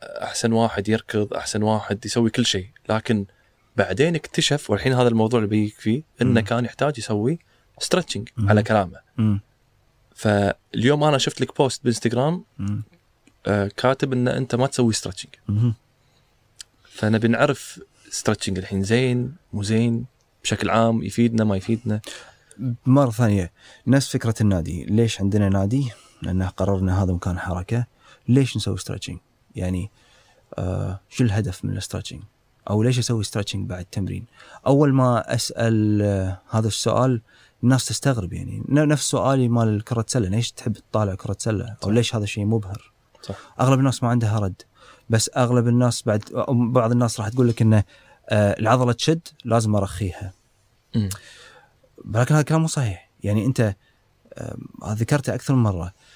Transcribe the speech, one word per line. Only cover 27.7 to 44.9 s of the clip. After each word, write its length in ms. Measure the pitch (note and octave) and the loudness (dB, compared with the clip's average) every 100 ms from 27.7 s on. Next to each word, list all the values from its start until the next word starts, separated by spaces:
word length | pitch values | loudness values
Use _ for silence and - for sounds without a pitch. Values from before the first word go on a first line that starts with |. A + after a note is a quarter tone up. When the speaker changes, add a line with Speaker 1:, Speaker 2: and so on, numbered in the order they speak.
| A#2 A#2+ _ _ - - | -4 -4 _ _ -8 2
Speaker 2:
ليش 280 | C3 B2+ A2 | 2 2 -2
نسوي 220 | G2+ F#2+ | -4 -6
ستريتشنج؟ 400 | - F#2 - F2+ - _ _ - | -6 -10 -10 -14 -18 _ _ -8
يعني، 340 | F#2 F#2 G#2 _ _ _ _ _ _ - | -4 -4 -6 _ _ _ _ _ _ -8
آه، 420 | F#2 F#2+ G2 G2 _ | -4 -4 -4 -8 _
شو 140 | - | -2
الهدف 400 | A#2+ G#2 F2+ - | 0 0 -2 -6
من 120 | G2+ G2 | -8 -8
الستريتشنج؟ 460 | - F#2 - - G2+ _ _ _ - | -8 -10 -10 -14 -18 _ _ _ -4
أو 120 | G#2 | 0
ليش 160 | A#2+ B2 | 2 0
أسوي 260 | A2+ A2+ | 0 -2
ستريتشنج 440 | G2+ A2 G2+ G2+ G2 | -4 -6 -6 -6 -8
بعد 120 | F2+ | -10
التمرين؟ 460 | F#2 G#2+ F#2+ F#2 A#2 - - - A#2+ | -8 -6 -6 -6 -12 -20 -20 -4 2
أول 260 | C#3+ D3 | 4 4
ما 420 | C3+ B2+ A#2 - | 4 4 2 0
أسأل، 680 | A#2 - - A2+ A2 G#2+ G#2 | -4 -4 -2 0 2 2 2
آه، 380 | G#2 G2 F#2+ F#2 - | 2 0 -2 -6 -4
هذا 180 | A2 A2 | -2 0
السؤال 520 | - A2+ A2 C3 A#2+ - _ _ _ | -2 0 2 2 0 -6 _ _ _
الناس 240 | B2 C3 - | 2 2 0
تستغرب، 460 | A2 C#3 A#2 F2+ | -2 -2 -2 -4
يعني 300 | - - G#2 - | -8 -8 -8 0
ن-، 200 | C#3+ D3+ | 2 4
نفس 220 | C#3+ - | 2 0
سؤالي 380 | B2+ A#2+ C3+ B2 | 0 2 2 2
مال 360 | A#2+ A2+ G#2 | 2 2 0
كرة 200 | - A#2 - | -2 -4 -2
سلة، 200 | B2+ F#2 | -2 0
ليش 240 | A2 A#2+ | -2 -2
تحب 200 | - A2+ | -6 -6
تطالع 420 | G2+ _ G#2+ G2+ | -6 _ -2 -2
كرة 220 | F#2+ - G2 | -4 -8 -6
سلة؟ 260 | A#2 G2+ | -4 -4
أو 240 | F#2+ G#2 G2 | -6 -6 0
Speaker 1:
صح. 60 | |
Speaker 2:
ليش 200 | A#2 A2+ | 2 2
هذا 100 | A2+ | -2
الشيء 200 | G2+ G#2+ | -4 -4
مبهر؟ 480 | G#2 A2+ G2 G2+ - _ _ _ | 0 -2 -2 -12 -16 _ _ _
Speaker 1:
صح. 120 | - G2 - - | -14 -14 -12 0
Speaker 2:
أغلب 180 | B2+ C3 | 2 4
الناس 240 | C3+ - | 2 2
ما 60 | A#2+ | 0
عندها 300 | A#2+ A2 A2 | 2 2 0
رد، 240 | F#2+ F#2+ - _ - | -2 -4 -14 _ -20